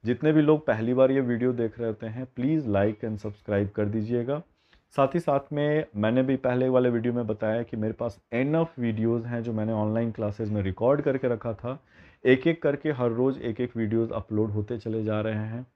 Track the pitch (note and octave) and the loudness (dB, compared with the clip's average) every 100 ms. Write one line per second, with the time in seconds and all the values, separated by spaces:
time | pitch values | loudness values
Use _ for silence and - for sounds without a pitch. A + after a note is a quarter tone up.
0 | A2 B2 D3+ D#3 D3+ D3+ D3+ A2 A2+ B2+ | -2 2 4 4 6 4 2 0 2 4
1 | C3 C3+ B2 A#2+ B2+ A#2+ A2+ A2+ A#2 G#2+ | 6 4 0 0 0 0 -4 -2 -6 -4
2 | A2 A2+ B2+ - C3 D#3+ B2+ G2 G#2 G#2+ | -8 -10 -10 -4 0 0 2 2 2 0
3 | A#2 G#2+ G#2+ G2+ - G2+ G2+ - G#2 A2 | -6 -6 -8 -10 -2 0 0 -2 -2 -2
4 | G#2+ A#2+ A#2 D3 - _ _ _ _ - | -2 -2 -2 -4 -8 _ _ _ _ 0
5 | C#3 E3+ E3 C#3 C#3 D3 D3 D3+ - G#2 | 0 0 0 -2 -2 -2 0 0 -2 -2
6 | A2 B2 C3 C3 B2+ B2 C3 B2+ B2 A#2 | 2 2 2 0 0 0 2 4 2 2
7 | A#2+ A#2+ A2 G2+ A2 A2+ A#2 A#2 G#2+ - | 0 -2 -4 -2 -2 -2 -4 -4 -4 -4
8 | A#2+ - _ A#2 C#3 D#3+ D#3+ - A#2 A2 | -8 -8 _ -2 0 0 0 -2 -2 0
9 | A2+ A#2 A#2+ A#2+ A#2 A2 G#2+ A2 G#2+ A2+ | 0 0 -2 -6 -4 -4 -2 -2 0 0
10 | A#2 A2 G#2 G2+ G#2+ G#2 F#2+ F2+ A#2 D3 | -2 -4 -6 -4 -4 -2 -2 0 2 2
11 | C#3+ C3 B2+ A2+ A#2+ G#2+ A#2+ C#3 _ - | 0 0 -2 -2 -4 -8 -8 -10 _ -20
12 | - _ C3 C3 E3 E3 D3 C#3+ D3+ C3 | -20 _ 4 6 4 2 0 0 -2 0
13 | A#2+ A2+ C3 C3+ A#2+ A2 B2 A#2 A2 A2+ | 0 2 0 0 -6 -4 -4 -2 0 0
14 | A2+ A2 - G#2+ A2 G#2+ G#2 A#2+ A#2 A2 | 0 -4 -4 -2 0 -2 -4 -6 -6 -4
15 | G#2+ G#2+ G#2+ G#2+ A2 A#2 B2+ | -2 -2 -2 -4 -6 -10 -12